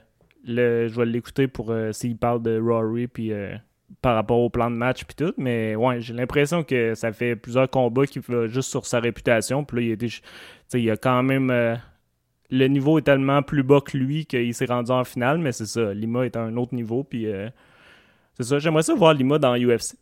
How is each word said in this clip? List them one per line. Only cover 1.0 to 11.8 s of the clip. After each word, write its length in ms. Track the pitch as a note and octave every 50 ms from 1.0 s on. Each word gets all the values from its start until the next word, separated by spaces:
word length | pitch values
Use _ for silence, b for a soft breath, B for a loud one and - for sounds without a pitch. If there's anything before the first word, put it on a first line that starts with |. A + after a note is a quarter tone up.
| A#2+
l'écouter 420 | A#2 A#2 A#2+ A#2 - - - C3+ C3
pour, 220 | - - A2+ G#2+
euh, 220 | A2+ A2+ A2 A2 G#2+
s'il 240 | - - B2 A#2 G#2+
parle 240 | - A#2+ A#2+ A#2+ A#2
de 180 | A2+ A2+ A2
Rory, 460 | A2+ A#2 A#2 A2+ A2+ A2 A2+ A#2+ B2 A#2+
puis, 240 | - - A2+ A2 G#2+
euh, 220 | G#2 G2+ F#2+ - A2+ - _ _ _ _ _ - - -
par 120 | B2+ A#2
rapport 220 | A2 G#2+ G#2 B2 A#2
au 100 | A#2+ A#2+
plan 200 | - A#2+ A#2 A#2+
de 60 | A#2+
match, 280 | A2+ A#2 B2+ B2+ - -
puis 120 | - -
tout. 160 | - C#3 F3 - -
Mais 360 | D3 B2+ A#2+ A#2 A2 A2 G#2+
ouais, 280 | G#2+ A#2 C3 B2+ A#2+ A#2
j'ai 100 | A#2+ A#2
l'impression 500 | A#2+ B2+ A#2+ - D3 C#3+ C#3+ E3+ F3 D#3
que 320 | - C3 B2 A#2 A2+ A2+
ça 160 | - - A#2
fait 260 | G#2 - A#2+ A#2+ A#2+
plusieurs 340 | G#2 - B2+ A#2 B2+ C3 C3
combats 360 | - C3 B2+ A#2+ A2+ C3 C#3
qu'il 140 | C#3 - C#3 B2+
va 240 | - B2 A#2+ A#2
juste 240 | A2 A2+ C3 C3 -
sur 140 | - C#3 -
sa 160 | - - A#2+
réputation. 640 | A#2 A#2+ - - - - A#2+ A2+ G#2+ - B2+ C#3+ D3
Puis 120 | - - A#2+
là, 40 | A#2+
il 80 | A#2
a 40 | A2
été 140 | G2 A#2 A#2
ch-, 120 | - -
tu 80 | B B B B B B B B B _
sais, 140 | - B2+ A#2
il 80 | A2
a 60 | A2 G#2+
quand 240 | - C3 B2+ B2 B2+
même, 280 | C3 C3+ C3+ C3+ B2+
euh, 240 | B2+ A#2+ A#2+ A#2 A#2 A#2